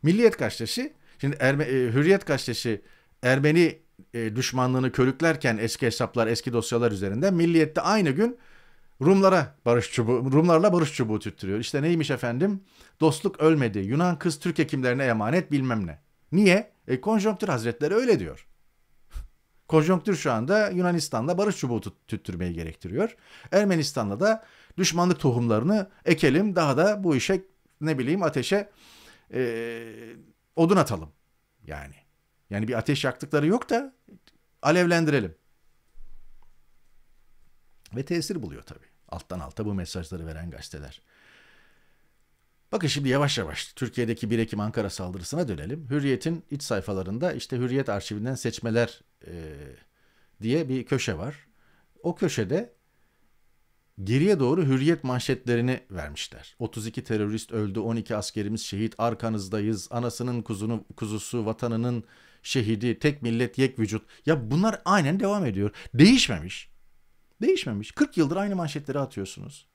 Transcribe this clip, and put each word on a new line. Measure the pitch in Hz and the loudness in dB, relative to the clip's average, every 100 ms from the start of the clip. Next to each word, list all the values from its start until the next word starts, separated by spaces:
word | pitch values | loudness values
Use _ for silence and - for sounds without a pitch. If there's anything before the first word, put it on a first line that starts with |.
Milliyet | 151 196 233 202 | 2 6 4 4
gazetesi, | 117 - 113 - 285 _ - - | -4 -4 -6 -4 -6 _ -20 -6
şimdi | 139 143 | -4 2
Erme-, | 131 139 | 2 2
e, | 131 131 123 | 0 0 2
Hürriyet | 120 151 190 196 | 2 4 4 2
gazetesi | 139 - 120 120 107 - - _ _ | -2 -2 -4 -2 -4 -8 -20 _ _
Ermeni, | 123 135 147 165 165 - _ _ - | 2 4 4 6 4 2 _ _ -12
e, | 117 110 110 | -6 -4 -2
düşmanlığını | 127 131 127 127 127 | -2 0 2 2 0
körüklerken | 127 127 131 165 156 127 110 | 2 2 4 0 2 0 0
eski | 113 - 123 | -2 0 -2
hesaplar, | - 117 123 113 | 0 -2 0 2
eski | 123 - | 0 0
dosyalar | 117 110 117 117 | -2 0 0 0
üzerinden | 101 98 104 185 | 0 -2 0 2
Milliyet'te | 175 170 165 151 151 | 4 4 4 4 0
aynı | 170 220 170 | 0 2 2
gün | 135 226 247 - - - - - _ | 2 0 -2 -18 -20 -20 -20 -20 _
Rumlara | 139 196 190 185 135 - - | 4 6 8 6 2 -2 2
barış | 120 - | 2 2
çubuğu, | - 113 120 131 | -2 2 2 4
Rumlarla | 135 175 160 208 | 4 6 6 6
barış | 175 151 | 4 2
çubuğu | - 113 107 | 0 -2 -2
tüttürüyor. | 104 - 95 104 | -4 -8 -4 -4
İşte | 120 143 | -2 -2
neymiş | 151 170 147 | 2 0 0
efendim? | 131 156 120 190 196 _ _ - _ | -2 -2 0 0 -2 _ _ -20 _
Dostluk | 156 147 196 - | 2 2 -4 2
ölmedi. | 156 156 120 101 | 4 4 2 0
Yunan | 98 139 180 175 | -2 0 0 0
kız | 175 151 | -2 -2
Türk | 180 160 | -4 0
hekimlerine | 156 139 127 127 | 0 0 0 2
emanet | 135 113 104 170 139 | 2 2 2 0 0
bilmem | 143 131 113 90 | -2 0 -2 -4
ne. | 76 _ _ _ | -8 _ _ _
Niye? | 170 202 190 226 _ - | 4 6 6 2 _ -4
E, | 127 | -2
konjonktür | 202 220 202 202 208 | 0 2 0 -2 -2
hazretleri | 131 113 113 147 | -2 -2 -2 0
öyle | 208 254 175 | 2 4 2
diyor. | 85 67 - _ _ _ _ _ - - - _ _ _ _ | 2 -10 -20 _ _ _ _ _ -14 -14 -14 _ _ _ _
Konjonktür | 156 151 185 202 165 | 4 4 2 2 -2
şu | 151 | 0
anda | 113 127 208 208 | 0 2 2 2
Yunanistan'la | 180 180 170 143 120 131 180 | 0 0 0 -2 -4 -2 0
barış | 208 - | 0 -2
çubuğu | 131 117 | -2 -4
tut-, | 98 - _ | -6 -16 _
tüttürmeyi | 104 - 87 90 | -10 -8 -6 -6
gerektiriyor. | 85 82 - 90 107 226 - _ - - | -6 -10 -10 -8 -4 -4 -6 _ -20 0
Ermenistan'la | 190 202 170 143 - 104 101 | 2 2 0 0 -2 -4 0
da | 196 220 - - _ - | 2 0 -4 -20 _ -2
düşmanlık | 185 165 180 175 | -2 2 2 4
tohumlarını | 147 120 120 110 135 214 190 _ | 2 2 2 2 2 0 -2 _
ekelim, | - 170 151 139 214 180 | 0 4 4 4 2 2
daha | 156 131 | 2 4
da | 190 208 | 2 2
bu | 190 135 | 2 0
işe, | - 165 - _ _ _ | 2 -2 -2 _ _ _
ne | 151 143 | -4 -2
bileyim, | 127 185 | 0 0
ateşe, | 165 135 120 196 202 _ - - - - _ | 0 -2 0 -2 -2 _ -20 -20 -20 -20 _
e, | 117 123 113 117 117 113 110 117 131 - _ _ - | -4 -4 -4 -8 -10 -14 -16 -18 -20 -20 _ _ 0
odun | 165 196 | 4 4
atalım | 151 95 78 _ _ _ _ _ - | 2 -2 -8 _ _ _ _ _ -14
yani. | 73 71 71 _ _ _ _ _ | -14 -14 -20 _ _ _ _ _
Yani | 101 110 | -6 -2
bir | 117 | -2
ateş | 110 143 | -2 -2
yaktıkları | 135 - 143 151 151 | -2 -4 -2 0 2
yok | 226 - | 2 0
da | 240 277 _ _ 196 _ _ _ _ | -2 -2 _ _ -20 _ _ _ _
alevlendirelim. | - 175 175 170 160 143 95 80 _ _ _ _ _ - - - - - - - _ _ _ - _ _ _ - - _ _ _ - 117 | 2 4 4 4 4 2 0 -8 _ _ _ _ _ -16 -14 -12 -14 -20 -20 -20 _ _ _ -20 _ _ _ -20 -20 _ _ _ -12 -10
Ve | |
tesir | 143 175 - 185 | -4 -4 -4 -6
buluyor | 101 69 | -8 -12
tabii. | - - _ _ _ | -18 -20 _ _ _
Alttan | 85 - 90 | -14 -10 -12
alta | 71 - 104 | -10 -8 -6
bu | |
mesajları | 98 87 92 85 90 80 | -4 -6 -10 -10 -10 -10
veren | 80 87 | -10 -12
gazeteler. | - - 76 71 - _ _ _ _ _ _ _ _ _ _ _ _ _ _ _ _ _ | -12 -16 -16 -16 -18 _ _ _ _ _ _ _ _ _ _ _ _ _ _ _ _ _
Bakın | 214 160 | -2 0
şimdi | 143 139 | 0 0
yavaş | 131 143 131 | 2 2 0
yavaş | 82 78 - | -4 -8 -12
Türkiye'deki | - 120 - 117 113 117 | -8 -6 -2 -2 -2 -2
bir | 113 | 0
Ekim | 113 104 | -2 -2
Ankara | 104 113 101 | -4 -2 -4
saldırısına | - 90 90 87 151 156 | -6 -8 -8 -8 -4 -4
dönelim. | 82 78 151 135 | -4 -8 -10 -4
Hürriyet'in | 143 139 127 156 165 - | -2 0 -2 -2 -6 -8
iç | 143 | -10
sayfalarında | - 104 101 98 92 110 175 | -4 -4 -4 -6 -4 -4 -4
işte | - - 123 | -4 -6 -4
Hürriyet | 123 131 131 | -2 -2 -2
arşivinden | 101 - 104 117 | -4 -6 -6 -6
seçmeler, | 131 117 - 117 113 117 - _ _ - | -4 -6 -6 -2 0 0 -4 _ _ -18
e, | 85 80 73 71 - _ _ _ _ _ _ | -14 -14 -14 -18 -20 _ _ _ _ _ _
diye | 110 147 147 | -2 -2 -2
bir | 131 117 | -4 -2
köşe | 135 - 80 | -2 -2 -4
var. | 107 143 _ _ _ _ _ _ | -6 -12 _ _ _ _ _ _
O | 170 | -6
köşede | 170 156 139 98 165 240 _ _ _ _ _ _ _ _ _ _ _ _ - | -2 -2 -2 -2 -2 -4 _ _ _ _ _ _ _ _ _ _ _ _ -12
geriye | 92 127 180 190 | 0 2 4 4
doğru | 127 165 147 | 2 2 2
Hürriyet | 131 143 165 | 2 2 0
manşetlerini | 131 123 - 131 120 120 123 127 _ | -2 -4 -2 -4 0 0 0 -4 _
vermişler. | 92 73 76 - - - _ | -12 -10 -10 -12 -14 -20 _
"Otuz | 113 - 110 | -8 -6 -8
iki | 117 | -10
terörist | - 110 104 110 - | -4 -2 -2 -4 -6
öldü, | 113 104 101 | -4 -4 -2
on | 110 113 | -4 -4
iki | 107 107 | -4 -6
askerimiz | 101 - 101 113 | -6 -6 -4 -6
şehit, | - 98 110 - | -6 -4 -6 -2
arkanızdayız, | 113 113 117 107 95 107 104 107 - | -4 -2 -4 -6 -4 -4 -4 -4 -6
anasının | 120 120 - 123 123 | -6 -6 -4 -4 -4
kuzunu, | 107 101 110 113 - - | -6 -6 -4 -4 -8 -10
kuzusu, | 110 107 - 123 110 | -6 -6 -6 -4 -4
vatanının | 113 120 113 120 120 - _ _ _ | -4 -4 -2 -2 -4 -8 _ _ _
şehidi, | - 135 107 110 120 113 | -4 -2 0 0 -2 0
tek | 151 143 | 0 0
millet, | 120 113 120 123 | -4 -2 -2 0
yek | 131 123 | 0 0
vücut." | 110 107 _ - - | -2 -2 _ -8 -2
Ya | 156 110 | -2 0
bunlar | 143 214 214 | 0 0 0
aynen | - 202 143 185 | 2 2 2 0
devam | 202 202 151 | 0 0 -2
ediyor. | 95 101 - - | -2 -4 -4 -8
Değişmemiş. | 120 180 262 - 95 85 - - - - _ _ _ _ _ | 6 8 8 2 -2 -6 -12 -16 -20 -20 _ _ _ _ _
Değişmemiş. | 233 381 - 104 107 | 2 2 0 -6 -8
Kırk | - 294 - | -2 0 2
yıldır | 143 175 | 0 0
aynı | 202 190 | -2 -2
manşetleri | 160 160 143 139 | -4 -6 -6 -4
atıyorsunuz. | 135 - 95 - 95 - _ | -4 -6 -10 -10 -16 -18 _